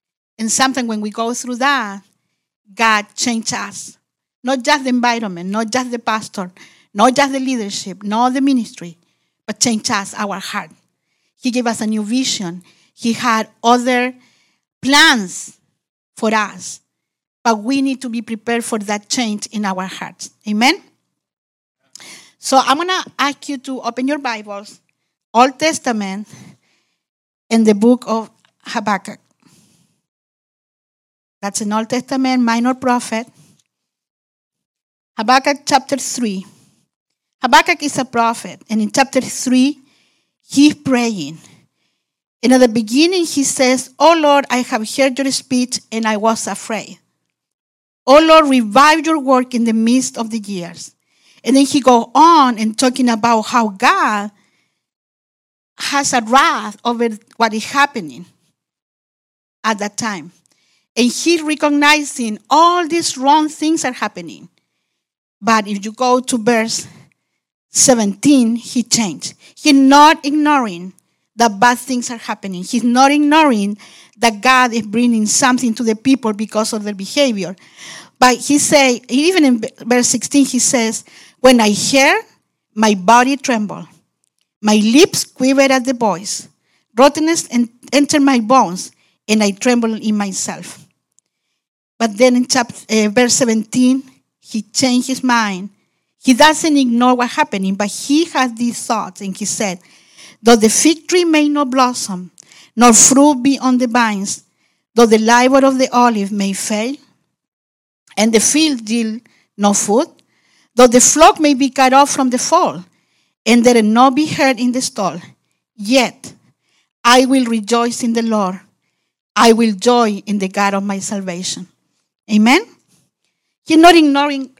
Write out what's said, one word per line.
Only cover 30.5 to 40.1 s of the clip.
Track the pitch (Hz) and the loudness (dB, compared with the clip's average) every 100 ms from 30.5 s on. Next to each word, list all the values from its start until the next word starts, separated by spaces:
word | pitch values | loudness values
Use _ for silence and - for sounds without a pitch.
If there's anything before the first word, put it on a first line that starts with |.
| _ _ _ _ _ _ _ _ _ | _ _ _ _ _ _ _ _ _
That's | 202 - | -10 -8
an | 208 | -6
Old | 214 226 | -4 -4
Testament | 254 247 269 262 254 | -6 -4 -4 -2 0
minor | 233 226 247 | 0 0 -2
prophet. | 254 254 247 - 226 247 _ _ _ _ _ _ _ _ _ _ _ _ _ _ _ _ _ _ - | -2 -2 -2 -4 -10 -10 _ _ _ _ _ _ _ _ _ _ _ _ _ _ _ _ _ _ -6
Habakkuk | 220 262 277 285 - | 2 2 2 -4 0
chapter | 277 277 269 | -2 0 -6
three. | - - 233 190 185 _ _ _ _ _ _ _ _ _ | -6 -6 -6 -6 -12 _ _ _ _ _ _ _ _ _
Habakkuk | 247 294 339 339 | 2 2 2 -4
is | 285 - | -4 -6
a | 254 | -4
prophet, | 233 226 233 185 - _ | -2 -2 -4 -12 -18 _
and | 220 | -4
in | 208 | -2
chapter | 285 262 262 | 0 0 -2
three, | 254 - 262 254 262 294 _ _ _ | -4 -8 -2 2 0 -2 _ _ _